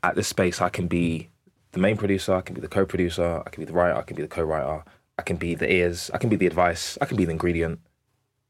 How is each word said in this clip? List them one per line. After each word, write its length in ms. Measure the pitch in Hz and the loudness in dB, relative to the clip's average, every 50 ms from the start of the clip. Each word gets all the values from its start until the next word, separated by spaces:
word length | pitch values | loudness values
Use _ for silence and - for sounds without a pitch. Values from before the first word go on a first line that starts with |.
| - | 2
at 120 | - 90 | 2 2
this 140 | - 101 - | 2 -2 -2
space, 320 | - - 98 90 87 - | 2 2 2 2 2 2
I 80 | 95 90 | 0 0
can 180 | - - 92 | 0 -2 -2
be 420 | 87 87 87 87 85 82 80 78 - _ _ _ _ _ _ _ _ - | 0 2 2 2 2 0 -2 -6 -10 _ _ _ _ _ _ _ _ -2
the 80 | 90 | 2
main 160 | 92 98 110 | 2 2 2
producer, 380 | 101 104 98 98 95 - - 95 | 2 0 0 0 0 2 0 0
I 60 | 92 92 | 0 0
can 120 | - - | -4 -10
be 60 | - | -10
the 80 | - 80 | -10 -4
co-producer, 720 | - 101 95 95 - 92 92 87 85 - 87 85 85 80 - | 0 0 0 0 2 0 0 0 0 0 0 0 0 -2 -6
I 60 | - | -8
can 100 | - - 80 | -10 -12 -10
be 20 | |
the 80 | 73 80 | -2 0
writer, 240 | 87 87 87 80 | 2 4 4 2
I 60 | - - | 0 -2
can 120 | - - | -6 -6
be 60 | 71 76 | -8 -8
the 60 | 76 | -6
co-writer, 560 | - - 82 78 78 78 67 67 78 78 - - - _ _ _ _ - | -4 -4 -2 0 0 -2 -2 -2 -4 -6 -8 -14 -20 _ _ _ _ -8
I 40 | - | -4
can 140 | - 92 | -4 -4
be 180 | 87 85 85 85 | -2 -2 -2 -2
the 160 | 80 82 64 | -2 0 2
ears, 400 | - 92 87 87 87 85 - - - | 4 4 4 2 0 -2 -8 -6 -4
I 40 | - | 0
can 120 | - 117 | 2 2
be 60 | 107 | 4
the 100 | 92 92 | 4 4
advice, 500 | 90 - 87 90 87 85 - - - - - | 2 4 4 2 2 2 -2 -4 -8 -4 -4
I 60 | - | -4
can 100 | - - | -2 0
be 80 | - 92 | 0 0
the 80 | 82 82 | 0 0
ingredient, 480 | 80 80 87 85 82 82 82 82 - _ _ _ _ _ _ _ _ _ _ _ _ _ _ | 0 0 0 0 2 0 -2 -2 -6 _ _ _ _ _ _ _ _ _ _ _ _ _ _